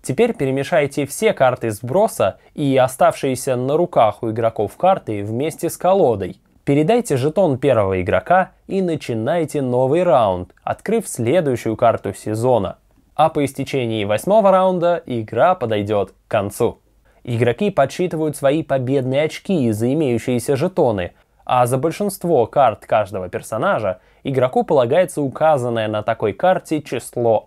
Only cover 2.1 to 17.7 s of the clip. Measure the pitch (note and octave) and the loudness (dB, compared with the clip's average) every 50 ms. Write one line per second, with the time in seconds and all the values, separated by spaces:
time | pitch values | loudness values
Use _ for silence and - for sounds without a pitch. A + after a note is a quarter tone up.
2.1 | - - A2 F#2+ - _ _ _ _ - D3+ C#3 C3 C3 B2+ B2+ - - F3+ E3+ | 0 0 0 0 0 _ _ _ _ -4 -2 2 4 4 4 2 2 2 2 2
3.1 | D3+ - - C#3 C3 B2 - C#3 B2+ B2 B2+ C3 C#3+ D#3+ F3 E3 - C#3 A#2+ G#2+ | 2 0 -2 -2 -2 -2 -2 -2 -2 -2 -2 0 0 0 0 2 4 4 4 4
4.1 | G2+ - - A2+ A2 A#2 A2+ A2+ - - G#2+ G2+ - _ - F#3 G3 - - - | 2 -2 -6 -4 -2 0 0 0 0 0 -4 -4 -2 _ 2 2 2 2 -2 -6
5.1 | A2 G2+ G2+ G#2 A2 A#2+ C#3+ D#3+ - - - E3 - - - F3 F#3+ G3 F3 C3 | -6 -6 -6 -6 -4 -4 -4 -4 -4 -4 -6 -6 -6 -2 0 2 2 4 4 2
6.1 | A2+ G2+ G2 F2+ - _ _ _ _ _ _ - C#3 D3 D#3 E3 A3+ B3 A#3 - | 2 0 -4 -8 -8 _ _ _ _ _ _ 0 2 2 4 4 2 2 2 0
7.1 | D3+ B2+ B2 D#3 D#3 G3+ F#3+ E3 C3+ - - C#3+ B2 A2 G2+ F#2+ F#2+ F#2 F2+ G2+ | -2 0 0 0 2 2 2 2 0 0 2 2 2 2 2 2 0 -2 0 0
8.1 | F#2 F#2 - - F3 F#3+ F3+ - _ _ _ - F3+ G3 F#3+ F3 D#3+ D3 - - | 0 0 2 2 2 2 2 -2 _ _ _ -6 -4 -2 -2 -2 -4 -6 -6 -6
9.1 | B2 A2 A2 C3 E3 F3 D#3+ C#3 - D3 C3+ B2+ B2 B2 C3 C3 D3 E3+ F#3 F3+ | -6 -4 -2 -2 -2 -2 -2 -4 -4 -4 -2 0 0 0 2 2 2 2 2 4
10.1 | D#3+ C3 A2+ G2 F#2 F2+ F2+ - _ _ _ - A2+ - _ - G#3 A#3 - - | 4 4 4 2 0 -2 -4 -10 _ _ _ -8 -8 -6 _ -2 -2 -2 -4 -6
11.1 | - - A#2 A2+ D3 F#3 E3 C#3 B2 A2+ - A2+ A2+ G#2+ B2 A2+ A2 A2 - G2+ | -6 -4 -2 0 2 2 2 0 -2 -2 -2 -4 -2 2 2 2 2 0 -4 -8
12.1 | F#2+ - - G#2+ G#2+ A2 A#2 B2+ B2+ A2 F#2+ - - _ _ _ _ _ _ _ | -10 -8 -8 -6 -4 -2 2 2 2 2 0 -4 -8 _ _ _ _ _ _ _
13.1 | _ - D3+ D#3+ D#3 D3+ C#3+ C3 C#3 - C3+ - - C3+ B2 A2+ A2 A2 G2+ G2+ | _ 0 0 2 2 -2 -4 -4 -4 -8 -8 -4 -4 -4 -2 -2 -2 -2 -2 0
14.1 | G#2+ - - F3+ G3 A3 G3+ G3 F#3+ F#3 F#3 F#3+ F#3 F3+ D#3+ F3 F3 - - - | -2 -2 0 2 2 4 4 4 4 4 2 2 0 0 0 0 0 -2 -4 -6
15.1 | B2+ A#2 A2 G#2+ - A2+ C#3+ F3 F#3 - B2+ A2+ A2 G#2 G2+ G2+ A2 G2+ G2 - | -6 -6 -6 -4 0 2 2 2 2 0 -2 -2 -2 -2 -2 0 0 -2 -2 -4
16.1 | _ _ _ _ - A2 G2 G2+ - - A#2+ G2+ E2 _ _ _ _ _ _ _ | _ _ _ _ -2 -2 -2 -2 -2 -2 -2 -2 -2 _ _ _ _ _ _ _
17.1 | _ _ _ - A#2+ A2+ B2 A#2 A#2 - G#3 G#3 | _ _ _ -6 -2 0 0 0 0 0 -2 -2